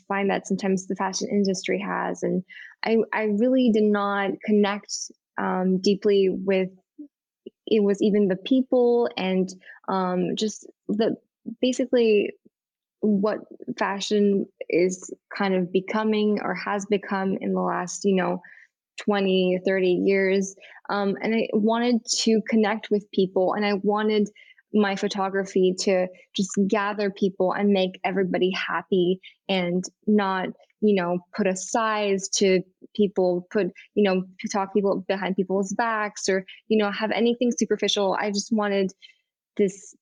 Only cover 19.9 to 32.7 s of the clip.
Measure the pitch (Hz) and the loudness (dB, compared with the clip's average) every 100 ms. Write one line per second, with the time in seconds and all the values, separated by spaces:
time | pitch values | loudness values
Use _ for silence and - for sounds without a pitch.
19.9 | 180 196 196 190 196 190 - - - - | 2 2 2 2 0 -2 -8 -20 -16 -6
20.9 | 202 196 190 220 226 - 220 214 226 240 | -4 -2 -2 -2 -2 0 0 0 0 0
21.9 | 233 - - 226 220 - 220 202 214 - | 0 -2 -2 0 0 2 2 2 0 -2
22.9 | 208 202 - 185 190 180 - 208 202 196 | -4 -2 -2 0 2 0 0 0 0 0
23.9 | 208 214 214 208 - - _ _ 214 202 | 0 2 0 0 -6 -20 _ _ 2 2
24.9 | 196 202 202 196 196 190 196 185 185 208 | 0 -4 -2 -2 -2 0 2 2 2 2
25.9 | 185 185 - _ - 190 202 196 214 202 | 2 0 -6 _ -6 -2 0 0 0 -2
26.9 | 208 202 196 196 190 185 - 202 196 185 | -2 -2 0 -2 0 -2 2 2 2 0
27.9 | 185 185 190 185 180 180 190 - 175 - | -2 -4 -2 0 0 0 -2 -4 -6 -2
28.9 | 190 175 185 - _ - 190 175 180 185 | 0 2 0 -6 _ -4 -2 0 -2 -4
29.9 | _ - 208 190 190 180 - _ - 214 | _ 0 2 2 -2 -4 -10 _ -2 2
30.9 | 196 175 180 - - 190 190 - 240 220 | 2 2 -2 -4 -2 -2 -2 -2 -2 0
31.9 | 214 208 196 190 - 196 185 - | 0 0 -2 -2 0 2 2 0